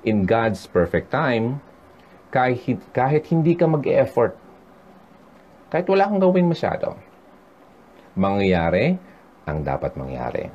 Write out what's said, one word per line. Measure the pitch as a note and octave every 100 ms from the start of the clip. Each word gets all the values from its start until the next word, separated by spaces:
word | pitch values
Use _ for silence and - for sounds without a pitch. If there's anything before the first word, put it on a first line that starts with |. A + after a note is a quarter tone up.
| -
In | G#2+ F#2
God's | A2+ A2+ G2 -
perfect | F2+ E2+ E2+ -
time, | C#3 D3+ A#2 A2+ C#3+ - - - - - - -
kahit, | - B2+ B2 - B2 - -
kahit | C3 D3+ D#3
hindi | E3 D#3+
ka | E3+ E3
mag-effort, | D#3 B2+ - C3 - A#2 - - - - - - - - - - - - - -
kahit | D#3 F3+
wala | G3 G3+
kang | G3+
gawin | F#3 F#3 F3
masyado, | E3 - - - - - - - - - - - - - - - -
mangyayari | G2 G2 G2 F2 E2 F2 C3+ F#3 - - - - -
ang | D2+ C#2+
dapat | C2+ - -
mangyari. | C2 C2 B1 - -